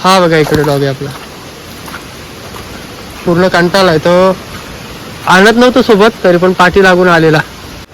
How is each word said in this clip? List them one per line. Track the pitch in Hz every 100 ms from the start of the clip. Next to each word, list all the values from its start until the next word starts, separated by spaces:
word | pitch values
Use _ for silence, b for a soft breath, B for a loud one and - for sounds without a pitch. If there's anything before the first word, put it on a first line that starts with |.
हा | 185 190
बघा, | 175 160
इकडे | 147 151
डॉग | 147 139
आहे | 139
आपला. | 135 139 - - - - - - - - - - - - - - - - - - - - - 180
पूर्ण | 170 185
कंटाळलाय | 175 175 190 185 156
तो. | 175 180 190 185 - - - - - - - - -
आणत | 185 208 226
नव्हतो | 247 254
सोबत, | 240 196 220 -
तरी | 185 175
पण | 180
पाठी | 185 180 196
लागून | 190 180 180
आलेला. | 165 160 151 - - - - -